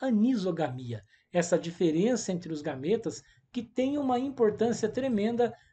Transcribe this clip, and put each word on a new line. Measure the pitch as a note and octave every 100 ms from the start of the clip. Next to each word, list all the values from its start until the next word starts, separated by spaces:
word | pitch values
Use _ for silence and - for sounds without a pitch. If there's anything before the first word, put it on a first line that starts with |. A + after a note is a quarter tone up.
anisogamia, | C4 G#3+ A#3 A#3+ F#3 E3 D3 B2+ A#2+ A2 - _ _
essa | F3 E3+ E3+
diferença | E3+ - F3 D#3 G#3+ B3 -
entre | F3 E3+
os | D#3
gametas | D3+ C3 C#3+ A3 E3+ - - _ _
que | B3
tem | A3+ - C4 D4
uma | C4 B3
importância | C#4 C4 A3 G#3 A#3 A3+ G#3+
tremenda | A#3 C4+ G#3+ G#3+ A#3+ A#3 - _